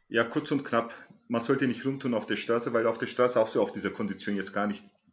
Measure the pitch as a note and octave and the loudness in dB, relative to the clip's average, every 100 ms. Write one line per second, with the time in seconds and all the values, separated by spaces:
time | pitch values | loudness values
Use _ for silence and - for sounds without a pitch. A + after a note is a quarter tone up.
0 | _ A2+ A#2 D3+ C#3+ C#3+ - A#2 A#2 - | _ 0 2 0 0 -2 2 0 0 -8
1 | - - _ A#2+ A#2 C3+ C3 A#2 C3+ C3+ | -20 -20 _ -2 2 2 2 0 -2 -2
2 | C3+ A#2 - G#2 - A#2 A#2 A2+ A2+ A2+ | -2 -2 0 -4 0 0 2 0 2 0
3 | - - A#2+ A#2+ A2 - G2+ G#2 F#2+ - | -4 2 4 4 2 2 0 0 -4 -2
4 | G#2+ G2 - G2+ F#2+ G2+ G#2 G2+ - _ | -6 -4 -4 -4 -2 -2 -2 -2 -10 _
5 | _ | _